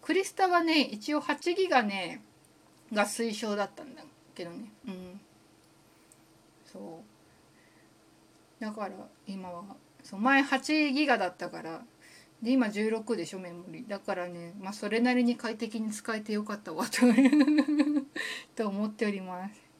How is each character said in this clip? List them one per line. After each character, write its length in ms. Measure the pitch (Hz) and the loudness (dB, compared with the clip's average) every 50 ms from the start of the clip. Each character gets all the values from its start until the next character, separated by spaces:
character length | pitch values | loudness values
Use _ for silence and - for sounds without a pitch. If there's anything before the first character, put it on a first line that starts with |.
| - | -2
ク 120 | - 311 | 0 0
リ 100 | 370 392 | 0 0
ス 80 | - - | -2 0
タ 160 | - 381 370 | 0 2 4
は 120 | 359 339 | 4 4
ね、 200 | 339 330 320 311 | 4 4 4 4
一 340 | 262 - 214 208 - - 294 | 2 2 -2 -8 -4 -2 -2
応 60 | 302 | -2
八 340 | 294 - 294 285 - 349 349 | 0 -2 -4 -2 0 -2 2
ギ 140 | 392 381 349 | 2 2 4
ガ 140 | 311 254 233 | 4 4 4
ね、 400 | 208 196 190 180 160 131 - - - _ _ _ _ _ _ _ _ _ _ _ - 226 | 2 -2 -4 -6 -8 -10 -14 -16 -20 _ _ _ _ _ _ _ _ _ _ _ -4 0
が 120 | 208 208 | 0 0
推 300 | 208 - - 233 233 208 | 0 0 -4 -4 -4 -4
奨 220 | 214 - 214 208 | -4 -4 -4 -2
だ 80 | 202 202 | -2 -2
っ 60 | 196 - | -4 -6
た 80 | - - | -16 -18
ん 120 | - - | -16 -18
だ 80 | 311 - - _ _ _ _ - | -20 -20 -20 _ _ _ _ -14
け 100 | - 180 | -12 -12
ど 60 | 170 | -12
ね。 200 | 170 - 220 208 - - - | -10 -12 -14 -16 -18 -16 -12
う 40 | 165 | -12
ん。 300 | 190 185 185 180 180 202 - _ _ _ _ _ _ _ _ _ _ _ _ _ _ _ _ _ - _ _ _ _ _ _ _ _ _ _ | -12 -12 -12 -14 -16 -18 -20 _ _ _ _ _ _ _ _ _ _ _ _ _ _ _ _ _ -20 _ _ _ _ _ _ _ _ _ _
そ 380 | - - 190 202 175 165 165 208 - _ _ _ _ _ _ _ _ _ _ _ _ _ _ _ _ _ _ _ _ _ _ _ _ _ _ _ _ _ _ | -20 -18 -16 -14 -14 -14 -16 -18 -20 _ _ _ _ _ _ _ _ _ _ _ _ _ _ _ _ _ _ _ _ _ _ _ _ _ _ _ _ _ _
う。 20 | 233 | -10
だ 100 | 214 208 | -8 -6
か 160 | 220 208 190 | -6 -8 -8
ら 60 | 190 190 220 - - _ _ | -8 -12 -16 -18 -20 _ _
今 240 | - 196 190 185 180 | -10 -10 -10 -8 -10
は、 140 | 175 170 - 196 - - _ _ _ _ - | -10 -12 -12 -14 -18 -20 _ _ _ _ -18
そ 140 | - - | -14 -6
う、 40 | 190 | 0
前 220 | 214 262 277 269 277 | 2 6 6 6 4
八 500 | 277 277 254 - - 302 311 302 294 262 | 4 0 -2 0 2 2 2 2 2 2
ギ 140 | 277 302 | 2 4
ガ 120 | 277 247 208 | 4 4 2
だ 100 | 196 180 | 2 -2
っ 80 | 175 | -2
た 140 | _ 180 175 | _ -10 -10
か 120 | 180 170 - | -10 -10 -10
ら、 200 | 165 165 - - - _ _ - - - - - _ _ _ 226 | -10 -10 -12 -14 -18 _ _ -20 -20 -20 -20 -20 _ _ _ 0
で、 100 | 226 262 | 2 4
今 180 | 262 240 214 | 4 4 2
十 180 | 208 202 214 220 | 2 0 0 0
六 260 | 220 220 214 - 233 | 0 -2 -2 -2 -4
で 100 | 185 170 | -4 -4
し 80 | - - | -6 -8
ょ、 40 | 185 | -10
メ 140 | 185 170 170 | -10 -12 -12
モ 120 | 175 180 190 | -14 -14 -14
リ。 160 | - - - | -14 -14 -10
だ 120 | 208 202 190 | -8 -8 -8
か 160 | - - 190 | -4 -4 -4
ら 140 | 180 175 180 | -4 -4 -6
ね、 260 | 175 170 170 170 175 202 | -8 -10 -12 -12 -12 -10
ま 100 | 190 190 | -10 -10
あ、 20 | 202 | -8
そ 160 | - - 202 | -6 -4 -2
れ 120 | 208 226 | 0 2
な 120 | 240 254 247 | 4 4 4
り 120 | 247 247 | 4 4
に 120 | 240 240 | 4 2
快 200 | - - 226 226 | 0 -2 -6 -4
適 240 | 214 240 220 220 226 | -4 -6 -6 -4 -4
に 100 | 220 220 | -4 -4
使 240 | 214 - - - 220 | -6 -8 -6 -4 -4
え 60 | 220 | -4
て 120 | 214 - 214 | -4 -4 -4
よ 120 | 214 208 | -4 -2
か 100 | - 208 | -4 -8
っ 40 | 202 | -10
た 140 | - - 160 | -8 -10 -6
わ、 140 | 156 254 | -4 -4
と、 140 | 226 - - 247 | -4 2 6 6
<laughs> 1500 | 247 220 220 277 254 302 302 277 285 302 302 285 294 302 294 277 294 294 294 262 - - - - - - - - _ _ | 8 8 8 8 8 8 8 6 6 6 4 4 4 4 2 2 2 2 0 -2 -4 -10 -10 -8 -8 -8 -10 -12 _ _
と 140 | - 220 208 | -4 -4 -2
思 200 | 196 202 214 214 | 0 -2 -2 -4
っ 40 | 214 | -2
て 140 | - 226 | -2 -2
お 40 | 208 | -2
り 100 | 202 190 | -2 -4
ま 280 | 185 185 180 180 185 202 | -6 -8 -10 -8 -10 -10
す。 120 | - - - _ _ _ | -12 -16 -20 _ _ _